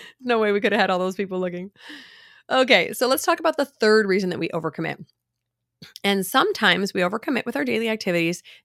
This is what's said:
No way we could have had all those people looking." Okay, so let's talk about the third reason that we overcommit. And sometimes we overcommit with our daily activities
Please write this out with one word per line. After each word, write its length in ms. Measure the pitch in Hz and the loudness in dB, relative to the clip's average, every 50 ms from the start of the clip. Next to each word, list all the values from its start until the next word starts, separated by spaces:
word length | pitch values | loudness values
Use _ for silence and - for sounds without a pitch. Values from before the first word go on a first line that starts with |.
| - - - _ | -16 -20 -20 _
No 180 | 254 247 233 226 | -4 0 0 2
way 120 | 220 208 | 2 2
we 80 | 202 202 | 2 2
could 120 | 208 208 | 2 2
have 100 | 196 226 | 2 2
had 80 | 190 185 | 2 2
all 100 | 185 180 | 2 0
those 160 | 185 190 185 | 0 -2 -4
people 240 | - 202 190 185 185 | -4 -6 -4 -4 -4
looking." 320 | 185 180 175 175 185 202 _ _ - - 294 285 - - - - - - - _ _ - | -4 -4 -6 -8 -12 -14 _ _ -20 -20 -20 -20 -20 -20 -20 -20 -20 -20 -20 _ _ -2
Okay, 420 | - 262 262 240 240 185 165 - 208 | 0 2 4 4 4 4 4 0 -2
so 140 | - 247 | -2 0
let's 160 | 247 269 - - | 0 0 0 0
talk 160 | 359 339 330 | 0 0 0
about 180 | 320 320 - | 0 -2 0
the 80 | - 277 | 0 -2
third 420 | - _ - 220 214 214 220 214 | -4 _ 0 4 4 4 4 4
reason 220 | 196 185 202 185 180 | 4 2 0 0 -2
that 80 | 180 - | -4 -4
we 100 | 165 - | -6 -6
overcommit. 560 | - 165 160 160 - - 160 151 139 - - _ _ _ _ _ _ _ _ _ _ _ _ _ _ - - - - - - | -6 -4 -6 -6 -6 -6 -6 -6 -8 -10 -14 _ _ _ _ _ _ _ _ _ _ _ _ _ _ -20 -20 -20 -14 -6 -2
And 220 | 202 202 196 180 | 0 0 0 -2
sometimes 680 | - - 269 339 427 381 - 220 190 170 180 202 190 - | 0 0 0 0 0 0 2 2 2 4 2 0 -2 -2
we 80 | 196 | -2
overcommit 440 | 180 180 214 220 - 320 262 214 - | -2 0 -2 -4 -4 -4 -4 -4 -4
with 100 | 240 - | -4 -4
our 100 | 277 294 | -4 -4
daily 240 | 247 233 220 226 220 | -2 -2 -2 -2 -2
activities 540 | 220 220 - 196 175 175 165 165 175 - - - - - _ | -4 -4 -2 -2 0 0 0 0 -2 -6 -10 -20 -20 -20 _